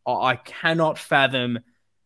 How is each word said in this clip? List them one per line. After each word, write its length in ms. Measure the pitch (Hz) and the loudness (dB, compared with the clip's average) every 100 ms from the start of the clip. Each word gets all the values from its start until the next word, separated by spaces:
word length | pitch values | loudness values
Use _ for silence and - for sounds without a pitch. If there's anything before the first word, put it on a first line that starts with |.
| 123 | -6
I, 40 | |
I 240 | 123 127 123 | 0 0 -2
cannot 600 | - - 165 165 160 147 | -6 -4 -2 2 0 -2
fathom 600 | - 147 135 131 123 117 _ _ _ _ | 0 2 4 0 -2 -4 _ _ _ _